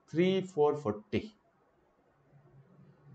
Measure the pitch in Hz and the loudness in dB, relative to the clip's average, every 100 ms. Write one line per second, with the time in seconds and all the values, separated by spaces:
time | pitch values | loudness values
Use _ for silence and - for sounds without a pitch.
0 | - 156 185 190 185 151 147 143 107 - | -6 0 2 0 -2 2 2 2 -2 -4
1 | - 113 - - _ _ _ _ _ _ | -4 -4 -4 -18 _ _ _ _ _ _
2 | _ _ _ - - - - - - - | _ _ _ -20 -20 -20 -20 -20 -20 -20
3 | - | -20